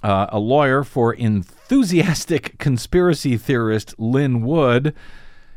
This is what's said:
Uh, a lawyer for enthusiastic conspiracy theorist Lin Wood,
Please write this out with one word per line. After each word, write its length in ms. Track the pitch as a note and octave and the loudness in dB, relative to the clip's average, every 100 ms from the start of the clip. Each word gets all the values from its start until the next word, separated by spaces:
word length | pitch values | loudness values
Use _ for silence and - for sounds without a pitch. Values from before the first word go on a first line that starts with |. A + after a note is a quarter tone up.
Uh, 240 | G#2+ G2 G2+ | 0 0 0
a 80 | G#2+ | -2
lawyer 440 | G#2+ C#3 C#3+ C3+ | 0 2 2 0
for 300 | C#3 - A#2 | -2 0 0
enthusiastic 1500 | A2+ A#2 G#2 F2 - - C4+ A3+ F3 F#3 D3+ - E3 - - | 0 0 0 -4 -16 -2 0 2 2 2 0 -2 -4 -4 -6
conspiracy 800 | - B2 - F3+ F3+ D#3 C#3 A#2 | -2 -2 0 2 2 0 0 -2
theorist 580 | - B2+ A2+ G#2+ - - | 0 -2 0 -2 -4 -8
Lin 420 | A2+ B2+ C#3+ B2 | -2 0 0 -2
Wood, 540 | A2+ E3 C3+ A#2+ D3 - - - - - - | -2 0 2 2 0 -6 -16 -20 -20 -20 -20